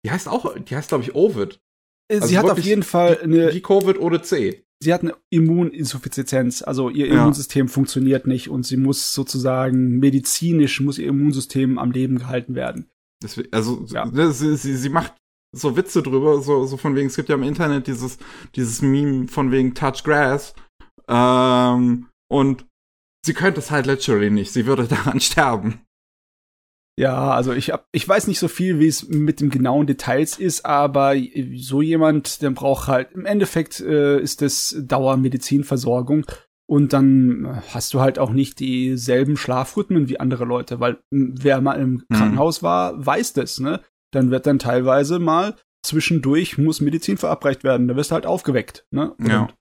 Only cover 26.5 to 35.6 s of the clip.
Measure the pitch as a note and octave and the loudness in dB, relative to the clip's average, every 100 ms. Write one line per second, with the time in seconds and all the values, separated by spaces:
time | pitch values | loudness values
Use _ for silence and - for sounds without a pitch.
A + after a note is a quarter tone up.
26.5 | _ _ _ _ - C3 C3 C#3 B2+ B2+ | _ _ _ _ -2 -2 0 0 2 0
27.5 | B2 - - _ - - G3+ - F3 E3+ | -2 -4 -6 _ -6 0 0 2 -2 -4
28.5 | - F#3 D#3+ D#3+ D3 - D3+ D3+ D3+ D3 | -2 0 4 2 2 -4 0 0 0 0
29.5 | C3 B2+ C#3 D3 C3+ - B2+ D#3 - F#3 | 2 2 2 0 -2 0 0 0 -2 -4
30.5 | - - C#3+ C#3+ C#3 C#3 C#3 B2+ - B2+ | -4 -2 0 2 2 2 2 -2 -6 -8
31.5 | B2+ B2+ C3+ D#3 E3 D#3 D3+ - - C#3+ | -10 -4 0 2 4 4 2 -2 -4 -4
32.5 | B2+ C#3 C3+ - C3 C3 F#3 F3+ G3+ F#3+ | -2 -2 -2 0 0 -2 -8 -2 0 0
33.5 | E3 D#3 - F#3 D3+ C#3+ C#3+ C#3 - C#3+ | -2 -4 -6 -2 2 4 2 0 -2 -2
34.5 | - - D#3+ C3 C3+ C3 C3 C3 C3 - | -2 -6 -6 -2 0 2 2 0 -2 0
35.5 | C#3+ | 0